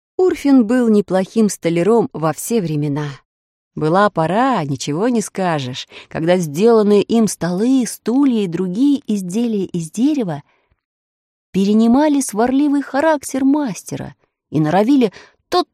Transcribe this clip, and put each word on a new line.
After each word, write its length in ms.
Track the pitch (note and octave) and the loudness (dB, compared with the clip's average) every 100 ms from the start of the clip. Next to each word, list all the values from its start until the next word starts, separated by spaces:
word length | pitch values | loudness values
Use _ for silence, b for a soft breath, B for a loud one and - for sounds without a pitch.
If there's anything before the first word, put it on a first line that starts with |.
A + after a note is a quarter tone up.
| _ - | _ -2
Урфин 500 | F#4 E4 C#4+ C4+ G#3 | 0 0 4 4 4
был 220 | B3+ A#3 | 2 2
неплохим 600 | G#3 G3 F#3 F#3 - G#3+ | 2 2 -2 -2 0 0
столяром 640 | - E3 E3+ E3+ A#3 E3 | 0 -2 0 2 2 0
во 200 | D#3 D#3 | -2 -4
все 280 | D3+ - A#3 | -4 -4 -4
времена. 480 | E3+ D3+ D3 C#3+ D3 C#3 _ _ _ _ _ - | -2 -4 -4 -4 -6 -12 _ _ _ _ _ -6
Была 340 | D3+ F3+ G#3 | -2 2 2
пора, 520 | - D#3+ G3 C4+ A#3 | 0 -2 0 0 -2
ничего 440 | D3 C3+ - D3 A3+ | -4 -6 -6 -2 -2
не 140 | A#3+ | -2
скажешь, 680 | G3 - F#3 D#3 B2+ C3 - B B | -4 -4 -4 -2 -6 -10 -14 B B
когда 280 | C#3+ D#3+ F#3 | -4 0 0
сделанные 680 | E3 C#3+ A3 A3+ G#3 G#3 | 0 0 4 4 4 2
им 260 | - A3+ G#3+ | 2 0 0
столы, 580 | - E3+ F3+ A#3 C4+ A3+ | -2 -4 -2 2 2 0
стулья 560 | - - B3 C#4+ A#3 | -4 -2 0 2 2
и 60 | G3 | -2
другие 520 | E3 F#3 F3+ C#4+ C#4 - | -2 -4 0 2 2 0
изделия 580 | G#3 F#3 F#3+ A#3+ G#3+ | -4 -4 -4 -2 -2
из 260 | F#3 F3+ D#3+ | -4 -6 -8
дерева 520 | - C4+ D4 G#3 D3 - _ _ _ _ _ _ _ _ _ _ | -2 0 0 -4 -8 -12 _ _ _ _ _ _ _ _ _ _
перенимали 680 | F3+ G3 G#3+ A3+ B3 D#4 C#4+ | -2 2 4 4 4 2 0
сварливый 640 | B3+ G3 A#3+ C4 D4 C#4+ | -2 -2 0 0 0 0
характер 640 | C4+ C4+ D#4 D4+ - C4 | -2 -2 0 0 -4 -2
мастера 680 | C4+ C#4+ C#4+ F3 - C#3 C3+ C#3+ _ _ _ | 0 0 -2 -8 -10 -12 -12 -16 _ _ _
и 100 | D#3 | -2
норовили 520 | D3+ F3 G#3+ C#4+ A3+ B B B _ | 2 2 4 2 2 B B B _
то 140 | F4+ E4 | -2 -2